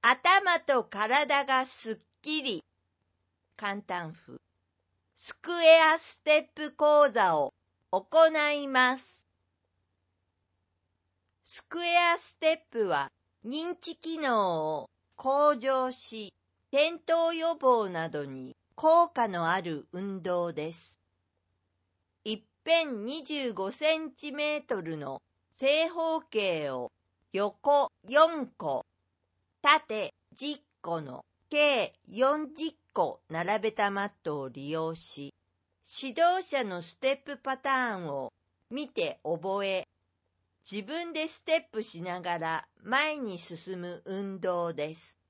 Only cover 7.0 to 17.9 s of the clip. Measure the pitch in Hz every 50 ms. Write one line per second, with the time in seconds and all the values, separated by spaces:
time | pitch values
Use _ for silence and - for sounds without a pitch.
7 | 294 277 202 233 202 175 165 151 143 - _ _ _ _ _ _ _ _ - 190
8 | 190 _ - 320 330 320 311 311 294 294 294 294 285 277 262 254 254 247 254 262
9 | - - - - - _ _ _ _ _ _ _ _ _ _ _ _ _ _ _
10 | _ _ _ _ _ _ _ _ _ _ _ _ _ _ _ _ _ _ _ _
11 | _ _ _ _ _ _ _ _ _ - - - _ _ - 339 349 339 339 349
12 | 349 339 339 330 - - - _ 320 311 320 320 _ _ - 233 214 185 160 143
13 | 139 139 _ _ _ _ _ _ - 220 269 311 320 349 349 349 - 330 330 _
14 | - 330 330 320 302 269 240 214 202 185 170 160 156 156 156 147 - - _ _
15 | _ _ _ - - 262 269 285 294 294 294 233 233 269 269 262 254 254 254 -
16 | - - 233 220 208 185 _ _ _ _ _ _ _ _ - 277 302 320 339 320
17 | _ - 330 330 330 330 339 330 320 330 330 - 269 262 247 233 214 190